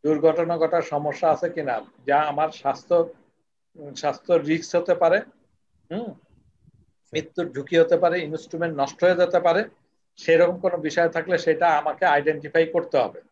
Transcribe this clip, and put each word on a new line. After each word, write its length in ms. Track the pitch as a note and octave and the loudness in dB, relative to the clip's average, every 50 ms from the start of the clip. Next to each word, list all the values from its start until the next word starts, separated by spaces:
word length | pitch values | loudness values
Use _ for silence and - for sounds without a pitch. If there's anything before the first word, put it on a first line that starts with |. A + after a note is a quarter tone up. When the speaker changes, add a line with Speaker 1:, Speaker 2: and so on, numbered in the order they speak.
| - | 0
Speaker 1:
দুর্ঘটনা 540 | D3+ D#3 D3 D#3+ D#3+ D#3 E3+ E3 E3 E3+ | 0 0 4 2 2 2 2 -2 -2 -2
ঘটার 240 | D#3+ E3 D#3+ F3+ E3+ | -2 0 0 0 -2
সমস্যা 500 | D#3 - D3+ D3 D3 D3 C#3 - F3+ D#3+ | -2 -2 -6 -4 -4 -4 -6 0 0 0
আছে 180 | D3+ - F3 E3+ | 2 0 -2 -6
কিনা, 320 | - E3 D3 C3 A#2+ G#2+ F#2+ - _ _ B2 | -6 -6 -6 -4 -6 -6 -8 -12 _ _ _
যা 160 | C3+ C#3 D3 | 0 2 2
আমার 280 | D3+ D3+ C#3+ D3 D#3 D#3 | 2 0 -2 -2 -4 -4
স্বাস্থ্য, 600 | - - - C#3 C3+ - - _ F3 E3+ E3 E3 - _ _ _ _ _ _ _ _ _ _ _ _ E3 D3 C#3+ - | -4 -6 -4 -4 -4 -4 -2 _ 2 2 2 -2 -6 _ _ _ _ _ _ _ _ _ _ _ _ -20 -18 -16 -14
স্বাস্থ্য 380 | - D3+ D3 - - _ - F3 | -6 -6 -6 -6 -6 _ 2 2
রিস্ক 420 | D#3+ C#3+ D3 D#3+ E3 - - - | 2 2 0 -4 -4 -4 -2 -2
হতে 200 | F3 F3 F#3+ F3 | -2 0 0 0
পারে, 220 | - F3 E3 F3+ G#3 - - _ _ _ _ _ _ _ _ _ _ _ _ | 2 4 2 2 2 -2 -6 _ _ _ _ _ _ _ _ _ _ _ _
হুম, 120 | E3 G#3 A#3+ | -10 -10 -10
Speaker 2:
স্যার। 100 | G#3+ D3 _ _ _ _ _ _ _ _ _ _ _ _ _ _ _ _ _ _ _ - | -10 -14 _ _ _ _ _ _ _ _ _ _ _ _ _ _ _ _ _ _ _ -8
Speaker 1:
মৃত্যুর 380 | D#3 D#3+ - _ F3+ E3+ - | -8 -8 -8 _ -8 -8 -6
ঝুঁকি 260 | - C#3 C3+ - F3 | -8 -10 -8 0 4
হতে 200 | E3 E3 E3 F3 | 4 4 4 4
পারে, 220 | E3 F3+ E3+ E3+ F3+ | 4 4 2 2 0
ইনস্ট্রুমেন্ট 600 | E3 D3+ D#3 D#3 - - - D#3+ E3+ E3+ D#3 C#3 | -4 -6 -10 -10 -10 -10 -6 -6 -4 -4 -2 -4
নষ্ট 240 | C#3 C#3 - - F3 | -4 -4 -2 0 2
হয়ে 120 | F3+ F3+ | 2 4
যেতে 240 | F3+ F3+ F3 F3+ F3 | 4 2 2 2 2
পারে, 240 | E3+ F3 E3 G3 A3+ - _ _ _ _ _ _ _ _ _ | 2 2 2 2 -2 -4 _ _ _ _ _ _ _ _ _
সেরকম 420 | - - - E3 E3 F3 E3+ F3+ F3+ | -8 0 2 4 4 4 2 2 -2
কোনো 180 | - F#3 F3 | -4 -4 -4
বিষয় 320 | E3 D3+ D#3 C#3 E3+ E3+ E3 | -2 -6 -4 0 0 0 0
থাকলে 280 | E3+ E3 D#3+ F3+ F3+ | 0 -4 -2 -2 -2
সেটা 400 | D#3 - E3 D#3 D#3 F3 E3+ D#3 | 0 0 0 0 2 2 2 2
আমাকে 280 | D3 D3 D#3 C#3+ - F#3+ | 2 0 -2 -4 0 0
আইডেন্টিফাই 600 | F3 D3 D3 C#3+ D#3 D3+ D3 C#3+ C#3+ - E3 E3 | 2 2 2 2 0 -4 -4 -8 -2 2 2 2
করতে 300 | D#3+ - E3+ E3 - - | 2 0 -4 -4 0 0
হবে। 240 | C#3 A#2 G2 F2+ - _ _ | 0 0 0 -4 -14 _ _